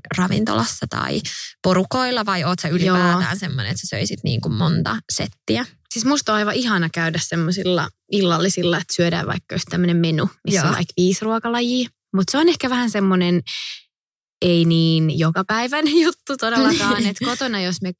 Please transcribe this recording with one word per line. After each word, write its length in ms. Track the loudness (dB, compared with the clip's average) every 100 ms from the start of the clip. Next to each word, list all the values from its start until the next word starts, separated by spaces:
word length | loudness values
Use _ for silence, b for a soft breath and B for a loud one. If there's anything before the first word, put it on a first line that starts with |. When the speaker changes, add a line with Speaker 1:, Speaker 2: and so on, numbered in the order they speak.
| -6 -2
Speaker 1:
ravintolassa 680 | 0 0 0 0 -2 -4 -6
tai 320 | -4 -4 -4 B B B B
porukoilla 640 | 2 2 2 0 0 -2 -2
vai 180 | 0
oot 160 | 0 -2
sä 80 | -2
ylipäätään 540 | 0 2 4 4 2
Speaker 2:
Joo. 180 | 0 -2
Speaker 1:
semmonen, 260 | -4 -4 -4
että 140 | -6
sä 60 | -6
söisit 360 | -4 -4 -4
niinku 260 | -4 -2 -2
monta 480 | 0 0 0 -2 -4 -6
settiä? 520 | -6 -6 -8 -4 -2 -4 _ -12
Speaker 2:
Siis 120 | -4 0
musta 260 | 0 0
on 40 | 0
aivan 160 | 0 -2
ihana 340 | 0 0 0
käydä 300 | 0 -2 -2
semmosilla 680 | -2 -2 0 0 0 0 -2 -8 -4
illallisilla, 680 | 0 2 2 0 0 0 0
että 160 | -2
syödään 340 | 0 0 0 -2
vaikka 280 | -6 -6 -8
just 100 | -4
tämmönen 280 | 0 2 2
menu, 320 | 2 2 -2 -4 -2
missä 160 | 0
Speaker 1:
Joo. 60 | 2
Speaker 2:
on 60 | 0
vaikka 180 | -2 2
viisi 280 | 2 2 -2
ruokalajia. 640 | -2 -2 -2 0 0 -2 -8 _ -2
Mut 140 | 0
se 60 | 2
on 120 | 4
ehkä 200 | 2 0
vähän 200 | 0 0
semmonen 520 | 0 2 2 2 0 B B B B B _ _ _ _ _
ei 240 | 2 4 4
niin 540 | 4 4 2 2 2
jokapäiväinen 840 | 0 0 -2 -2 -2 0 2 4
<laughs> 20 | 2
juttu 320 | 0 -6 -4
todellakaan. 680 | -2 2 2 2 2 2 0
Speaker 1:
<laughs> 0 |
Speaker 2:
Et 100 | 0 -2
kotona, 360 | -2 -2 -2
jos 200 | -2 -4
me 120 | -6 -8